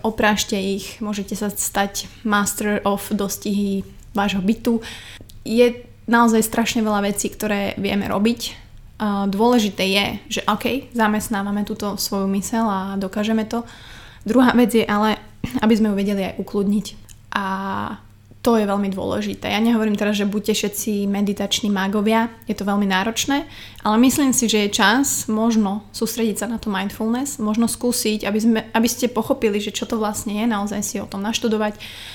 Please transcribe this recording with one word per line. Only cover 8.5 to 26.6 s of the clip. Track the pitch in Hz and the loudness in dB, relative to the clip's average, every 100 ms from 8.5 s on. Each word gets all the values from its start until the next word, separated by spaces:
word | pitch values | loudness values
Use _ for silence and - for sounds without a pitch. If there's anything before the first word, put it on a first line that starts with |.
| - - - - - | -10 -18 -20 -20 -6
A | 214 202 202 | -2 0 0
dôležité | 196 233 247 208 - 190 | 2 4 4 2 0 0
je, | 190 202 202 - - | 2 0 -4 -6 -4
že | - | -2
OK, | 214 233 247 - | -2 0 -2 -4
zamestnávame | 240 220 214 - 208 202 202 208 | 0 2 2 -2 -2 -2 -2 -2
túto | 214 208 196 | -4 -4 -4
svoju | - 202 196 | -4 -2 0
myseľ | 196 185 226 226 | 0 0 0 0
a | 196 190 196 | 0 -2 -4
dokážeme | 190 214 208 220 214 | -4 -2 0 0 0
to. | 233 233 - - - - - | -4 -6 -14 -20 -20 -20 -12
Druhá | - 240 247 | 2 6 6
vec | 226 240 226 | 6 6 4
je | - | 2
ale, | 208 214 208 - - - 247 | 2 2 0 -6 -10 -6 0
aby | 220 | 4
sme | 226 214 | 4 4
ju | 196 | 2
vedeli | 202 202 185 | 0 0 -2
aj | - | -4
ukludniť. | 190 208 196 208 - - - - - | -4 -2 0 0 -2 -12 -20 -20 -6
A | 208 196 190 196 202 208 214 - - - - | -4 -2 -4 -4 -6 -6 -10 -16 -20 -20 -4
to | - 233 | 2 2
je | 202 | 2
veľmi | 202 196 | 0 0
dôležité. | 190 95 202 208 196 - | -2 -2 -2 -4 -4 -2
Ja | 202 | 2
nehovorím | 226 233 220 208 | 2 2 2 0
teraz, | 208 202 | 0 0
že | 202 | 0
buďte | 208 208 208 | -2 0 0
všetci | 208 202 - 202 202 | -2 -4 -4 -2 0
meditační | 202 208 202 202 - 208 | 0 0 -2 -2 -2 0
mágovia, | 196 190 208 208 220 233 - - | 0 0 0 2 2 0 -4 -8
je | 208 | -4
to | 202 | 0
veľmi | 202 202 | 0 2
náročné, | 190 208 233 - 277 - - - - - | 0 0 -2 -2 -2 -2 -12 -18 -6 0
ale | 214 | 4
myslím | 262 247 277 | 6 6 2
si, | 240 226 | 2 2
že | 214 208 | 2 2
je | 208 | 4
čas | 202 240 277 - - | 4 4 2 -2 -2
možno | 214 226 220 202 208 - | 2 4 4 2 -2 -8
sústrediť | - 220 - 226 202 208 | -6 -4 0 -2 -2 -4
sa | |
na | |
to | 226 | -4